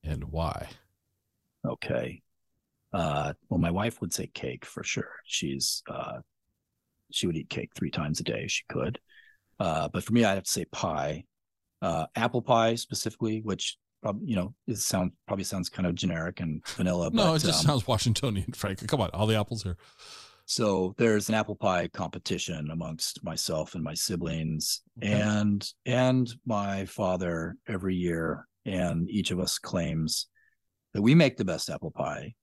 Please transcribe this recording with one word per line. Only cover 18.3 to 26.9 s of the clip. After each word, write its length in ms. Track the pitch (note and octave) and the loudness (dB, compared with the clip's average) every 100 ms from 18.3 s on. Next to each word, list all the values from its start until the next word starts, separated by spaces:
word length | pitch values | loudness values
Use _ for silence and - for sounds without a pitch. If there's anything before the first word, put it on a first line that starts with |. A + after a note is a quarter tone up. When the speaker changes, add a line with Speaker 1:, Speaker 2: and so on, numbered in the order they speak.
| G2+ D#2 | 0 -4
Speaker 1:
Frank. 340 | - G#2 F#2+ - | -4 -4 -4 -2
Come 140 | D3 | 0
on, 100 | G#2+ | 0
all 160 | - G#2+ | 2 4
the 120 | A2 | 4
apples 240 | G#2 A2+ | 2 -2
here. 140 | F#2+ E2+ - _ - - - - - | -4 -6 -10 _ -20 -20 -20 -20 -6
Speaker 2:
So 480 | - G#2+ F#2+ F#2 G2+ | 2 4 4 2 4
there's 320 | A#2 G#2+ G2+ | 6 6 4
an 60 | |
apple 220 | A2 G#2+ G#2 | 2 2 0
pie 320 | G2+ F2+ E2+ | 2 2 0
competition 840 | - E2+ - - F#2 - D#2+ D2+ | -4 -6 -6 -4 -4 -2 -4 -4
amongst 520 | D#2+ D#2+ D#2+ - - | -4 -6 -4 -6 -6
myself 520 | E2+ D#2+ - D#2 D#2 | -8 -4 -2 -2 -2
and 100 | F2+ | -4
my 80 | D#2 | -4
siblings 880 | D#2 - F2 F2 D#2+ D#2+ D#2 - - _ - | -2 -2 -2 -2 -2 -2 -2 -2 -4 _ -6
Speaker 1:
Okay. 160 | G#2+ | 0
Speaker 2:
and, 560 | G#2 G#2+ G#2+ G#2 G2+ - - | 2 4 2 2 2 -2 -8
and 480 | - B2 B2+ B2+ A#2+ A#2 - | -2 2 4 4 2 -2 -2
my 400 | G#2+ G2+ G2 | -2 0 -2
father 680 | F#2 | -4